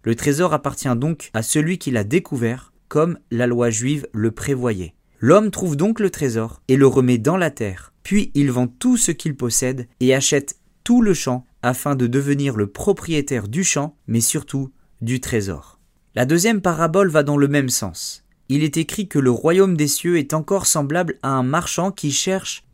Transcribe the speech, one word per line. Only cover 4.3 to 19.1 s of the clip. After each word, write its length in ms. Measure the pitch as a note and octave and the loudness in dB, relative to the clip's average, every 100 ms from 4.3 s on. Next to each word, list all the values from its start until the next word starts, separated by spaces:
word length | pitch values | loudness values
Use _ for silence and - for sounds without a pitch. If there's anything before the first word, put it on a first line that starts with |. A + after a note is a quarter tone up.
prévoyait. 640 | G#2 - C3 A#2+ G2 E2+ - _ _ | -2 -4 -2 -2 -4 -8 -14 _ _
L'homme 320 | A#2 F#3+ G#3+ | 4 6 4
trouve 260 | - F#3 C#3+ | -2 -4 0
donc 220 | G3 A3+ | 0 0
le 100 | G3 | -2
trésor 540 | - C#3 A2+ A2+ - - | -2 -2 -2 -6 -8 0
et 100 | C3 | 6
le 100 | C#3 | 6
remet 320 | C3 B2 A#2+ | 6 4 2
dans 180 | A#2+ F#3 | 2 0
la 140 | D#3+ | -2
terre. 420 | - G#2 F#2 - _ | -2 -8 -8 -16 _
Puis 280 | - G3+ - C#3+ | -2 0 0 0
il 180 | C#3+ | 2
vend 140 | B2 B2 | 2 -2
tout 280 | - B3+ B3 | 0 0 2
ce 160 | - | 0
qu'il 240 | D#3+ D#3+ C3+ | -2 -6 -4
possède 540 | B2 - B2+ C3 A#2+ _ | -2 -2 -2 -4 -10 _
et 140 | B2+ C3 | 2 4
achète 440 | - C#3+ - - _ _ - | 2 0 -2 -12 _ _ 2
tout 160 | A#3+ | 4
le 120 | G#3+ | 4
champ 320 | E3+ - B2+ - _ | 2 0 -4 -8 _
afin 320 | B2 B2+ D3 | -4 -2 -2
de 140 | C3+ A#2+ | 0 2
devenir 480 | C3 C#3 C#3+ C#3 G#2+ | 0 0 0 0 0
le 120 | G2+ | -4
propriétaire 800 | - - F#3+ - D#3 C#3+ B2+ G2+ | -2 -2 -2 -2 -2 -2 -4 -4
du 160 | D3 F#3 | -2 -2
champ, 320 | D3 D3+ - - | -2 -4 -8 -2
mais 140 | A#2 | 0
surtout 500 | A2+ D3+ - C#3 C3 - _ _ | 0 -2 -4 -6 -6 -10 _ _
du 180 | A#2 B2+ | -4 -4
trésor. 600 | - A#2 G2 D2+ - _ _ _ _ A#2 | -2 -2 -2 -8 -12 _ _ _ _ -4
La 100 | B2+ | 0
deuxième 360 | E3 G#3+ G#3+ | 2 2 2
parabole 480 | F3+ D#3+ E3 F3+ G3 | 0 0 2 2 4
va 140 | D3+ | 2
dans 120 | C#3+ C#3+ | 2 2
le 140 | C#3+ | 2
même 180 | C#3+ C3 | 2 0
sens. 560 | - G2 D#2 - - _ _ - | -4 -6 -10 -12 -14 _ _ -4
Il 160 | C#3 | -2
est 140 | D#3 D#3+ | 0 -2
écrit 320 | E3 - | -4 -6
que 100 | G3 | -2